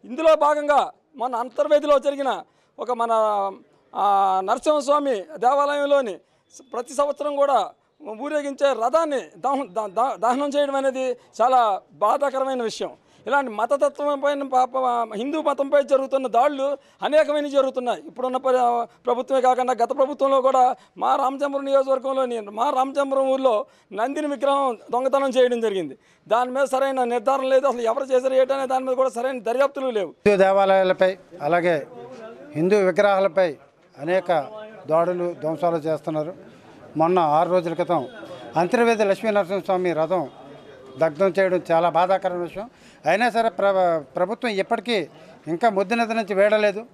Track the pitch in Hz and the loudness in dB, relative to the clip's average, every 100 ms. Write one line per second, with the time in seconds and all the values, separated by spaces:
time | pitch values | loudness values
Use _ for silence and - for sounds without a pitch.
0 | 202 254 320 311 294 302 294 277 196 _ | -10 0 2 4 2 0 2 2 0 _
1 | _ 269 240 233 247 - 294 294 294 285 | _ -8 -6 -4 -6 -4 2 2 4 2
2 | 285 277 269 190 - _ _ - 226 240 | 2 -2 -4 -4 -10 _ _ -12 -6 -2
3 | 233 226 214 208 196 190 _ _ _ - | 0 2 2 0 -4 -8 _ _ _ -2
4 | 202 196 196 190 190 254 311 302 262 294 | 2 2 2 0 0 0 0 0 2 0
5 | 277 214 311 311 233 277 285 285 285 285 | 0 -4 -6 -2 2 2 0 0 2 2
6 | 240 170 _ _ _ - - 226 240 269 | 0 -10 _ _ _ -20 -12 -10 -8 -2
7 | 285 277 294 285 277 254 185 - _ _ | -2 -2 -6 0 2 2 0 -10 _ _
8 | 294 214 285 302 285 269 277 233 233 320 | -16 -10 -4 -4 -4 0 0 2 0 0
9 | 330 269 156 175 233 277 233 196 208 185 | 0 -4 -8 -6 -4 -2 -4 -8 -6 -2
10 | 262 190 220 254 285 285 285 277 269 254 | -2 0 0 0 0 0 0 0 -2 -2
11 | 262 240 _ - 240 254 226 190 _ 151 | -4 -6 _ 0 2 4 2 -2 _ -2
12 | 208 277 277 262 269 254 226 - 185 - | 0 2 0 -2 -2 -2 -4 -6 -8 -10
13 | _ _ - 277 262 214 233 285 285 277 | _ _ -2 -2 0 -4 -2 0 0 0
14 | 294 285 285 285 277 254 254 262 254 240 | -4 -2 -2 -2 0 0 0 0 0 -2
15 | 226 208 262 311 294 277 277 285 277 269 | -4 -6 -4 -2 -2 -2 2 2 4 0
16 | 269 269 262 233 285 277 269 277 _ _ | 2 -2 0 2 2 0 -4 -4 _ _
17 | 220 302 285 294 294 277 269 254 247 175 | 0 2 2 0 0 0 0 -2 -4 -6
18 | 302 - 254 254 262 254 240 240 233 _ | -8 -8 -4 -2 0 2 2 0 -4 _
19 | - 247 247 269 254 247 254 233 233 277 | -2 -2 0 2 2 2 0 0 0 0
20 | 269 285 269 269 254 262 254 247 _ - | 0 0 2 2 4 4 2 0 _ -4
21 | 226 262 254 269 285 277 277 277 269 269 | 0 0 0 -2 -6 -4 0 0 2 -2
22 | 262 262 254 233 202 214 277 262 269 269 | 0 -2 -2 -4 -8 -2 0 0 0 -2
23 | 277 269 269 269 262 214 - _ _ 196 | 0 0 2 2 2 2 -4 _ _ -4
24 | 240 277 294 269 269 277 269 220 - 233 | -4 -2 -4 -2 0 0 0 -4 -4 -2
25 | 262 269 277 247 247 240 220 190 156 131 | 0 2 2 2 2 2 -2 -2 -6 -12
26 | _ _ - 220 254 254 277 262 269 262 | _ _ -2 0 0 -2 0 0 0 0
27 | 240 240 220 277 262 262 277 247 226 277 | -2 0 0 0 2 2 2 0 -2 -2
28 | 269 254 262 262 262 269 254 262 262 254 | 0 0 2 2 2 0 -2 -2 -2 -2
29 | 262 233 254 262 214 247 277 277 262 220 | -2 -2 -4 -4 -4 0 0 0 -4 -2
30 | 170 - 208 196 190 196 196 190 185 185 | -4 -2 2 4 4 4 4 4 2 2
31 | 185 190 - 170 147 175 170 156 - - | 0 0 -14 -8 0 0 2 0 -4 -16
32 | - - - - - 151 180 208 185 175 | -18 -18 -18 -20 -12 -2 2 4 2 2
33 | 202 196 196 160 180 131 - _ _ - | 2 2 0 2 0 -2 -18 _ _ -12
34 | 151 185 180 165 143 214 214 220 - 160 | -2 -2 0 -2 -2 -14 -18 -16 0 0
35 | 170 180 175 165 151 160 175 165 151 151 | 2 -2 -4 -4 -6 -2 -2 -2 -4 -4
36 | - 156 151 185 - - - - - 151 | -4 -6 -6 -12 -20 -20 -20 -20 -12 -2
37 | 160 180 156 151 170 185 165 170 175 160 | 2 2 2 2 2 0 0 -4 -2 -2
38 | 123 - - - - 156 175 240 233 220 | -2 -14 -16 -16 -6 -2 0 2 2 2
39 | 208 190 226 208 175 196 185 185 180 156 | 0 0 0 0 -2 -6 -2 -2 0 -2
40 | 160 180 135 - - - - - - - | 0 -2 -4 -12 -20 -20 -20 -20 -20 -2
41 | 160 147 190 175 190 180 175 165 175 156 | -2 2 0 2 0 0 0 2 2 2
42 | 185 190 185 175 170 180 233 _ - - | 2 0 0 -4 -8 -10 -16 _ -20 -6
43 | 151 190 240 220 226 - 202 190 180 165 | 0 2 2 0 -2 0 2 2 2 0
44 | 139 170 185 233 247 196 190 233 226 220 | -4 -4 -4 -2 -4 -4 -2 -4 -2 -4
45 | 139 - - - - 170 233 190 196 233 | -4 -14 -20 -16 -8 0 0 0 -2 -2
46 | 220 226 202 196 208 214 208 196 233 | 0 -2 -2 2 4 4 2 -2 -12